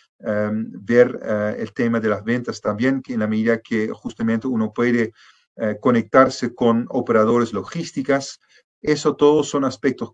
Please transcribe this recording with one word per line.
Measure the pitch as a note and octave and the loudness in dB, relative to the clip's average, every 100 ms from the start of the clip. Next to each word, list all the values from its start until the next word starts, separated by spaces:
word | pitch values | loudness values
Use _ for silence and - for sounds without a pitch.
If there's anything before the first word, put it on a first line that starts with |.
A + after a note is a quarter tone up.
| _ _ | _ _
em, | A2+ G#2 G#2 A2 A2+ | -4 -2 -2 -4 -6
ver, | - G#2 A#2+ B2 - | -10 2 4 4 2
eh, | - G#2 G#2 A#2+ | -4 -2 -2 -4
el | A2 | -8
tema | - A#2 A#2 | -2 0 0
de | A2 | 0
las | G2+ | -2
ventas | G#2+ B2 A#2+ A2 | -2 -2 -4 -6
también, | A2 G#2 B2+ C3+ | -4 0 0 0
que | C3+ | -4
en | A#2 | -4
la | G#2+ | -2
medida | A2 A2+ A2+ | 0 0 0
que | - A2 A2 | -2 -4 -2
justamente | G#2+ A#2+ - A2+ A2+ C3 | -6 -12 -4 -2 -2 -2
uno | A2+ A2 | -2 -2
puede, | A#2+ A#2+ B2 A2 _ - _ _ - | 0 0 2 -2 _ -20 _ _ -6
eh, | A2 G#2+ | -6 -2
conectarse | B2+ A#2 G#2+ C3+ C3 - A#2+ | 2 2 4 4 4 2 -6
con | - A#2+ A2+ G#2+ | 0 2 2 0
operadores | C3 A2 A2+ A2 A#2+ A2 | -4 0 2 4 2 0
logísticas, | G#2 - E3 C#3 C#3 C3 C#3 - - _ _ _ _ | -4 -6 -8 -8 -6 -2 -2 -2 -16 _ _ _ _
eso | D3+ D3 D3+ | -2 0 0
todos | C3+ D3 D3+ C#3+ | 4 4 4 2
son | C#3+ | -2
aspectos | C3+ - C3+ B2+ A2+ | -2 -2 -4 -2 -10